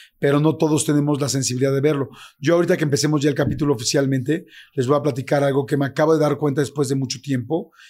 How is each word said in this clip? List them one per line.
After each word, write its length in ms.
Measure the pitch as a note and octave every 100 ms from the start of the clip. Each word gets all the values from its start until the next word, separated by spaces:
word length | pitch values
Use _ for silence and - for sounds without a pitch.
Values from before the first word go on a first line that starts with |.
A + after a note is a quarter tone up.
| - _
pero 180 | C#3+ C#3+
no 160 | D#3 D#3
todos 300 | D#3+ D3+ -
tenemos 340 | D3 C#3+ C#3+
la 80 | C#3
sensibilidad 440 | C3+ B2+ B2 C3+
de 80 | C#3
verlo. 280 | D3 D3 C#3 - - _
Yo 160 | C#3+
ahorita 240 | E3+ F3 F#3
que 60 |
empecemos 380 | D#3 C3+ D#3+ D3+
ya 60 | D3
el 60 | C#3+
capítulo 380 | C#3 C3+ D3
oficialmente, 720 | C3 A#2 D3 C#3 C3+ B2+ D#3+ - - - -
les 100 | B2+
voy 100 | D3
a 60 |
platicar 420 | C3+ B2+ B2 D3
algo 220 | C#3+ C3+ A#2+
que 120 | D3
me 80 | C#3
acabo 260 | - D#3
de 60 | D#3+
dar 180 | D3 C#3+
cuenta 240 | D3 C3+
después 260 | C3+ - C3+
de 60 | C3+
mucho 240 | C3 -
tiempo 480 | - C3+ A2+ E3 - _